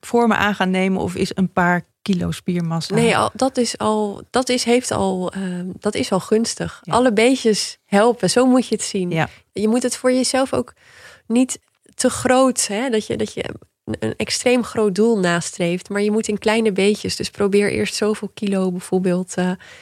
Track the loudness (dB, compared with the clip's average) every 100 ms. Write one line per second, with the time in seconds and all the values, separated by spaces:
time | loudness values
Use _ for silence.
0 | -2 2 2 2 0 0 0 2 0 0
1 | -2 -2 -4 0 -2 2 2 2 -2 _
2 | -4 -2 -2 -4 -4 -4 -2 -4 -2 2
3 | 2 2 0 0 -2 0 -2 -2 -2 0
4 | -2 -6 -4 -2 0 -2 2 0 2 -2
5 | 0 -2 -4 -6 -6 -6 -8 -6 -4 -4
6 | 0 -2 2 0 0 -4 -8 -8 0 2
7 | 4 4 4 4 2 0 -2 -10 _ 4
8 | 4 4 2 4 4 4 2 -4 -4 -4
9 | -2 -2 -2 -4 _ -2 0 0 0 -2
10 | 0 0 0 0 0 -2 -6 _ _ -20
11 | -20 -20 _ 0 0 -4 _ _ _ _
12 | -2 -2 2 4 4 2 -2 -2 -2 -2
13 | -2 -6 -6 -6 -10 -10 _ _ -10 -6
14 | -6 -4 -6 -2 2 0 0 0 0 2
15 | 2 2 2 0 -2 -4 -2 -2 -4 -2
16 | 0 0 -2 -2 0 2 2 2 2 2
17 | -2 -6 -8 -2 2 2 2 0 -4 -2
18 | -2 -2 -6 -8 -4 0 -2 -4 -2 -2
19 | 0 0 -2 -2 -2 -2 -10 -20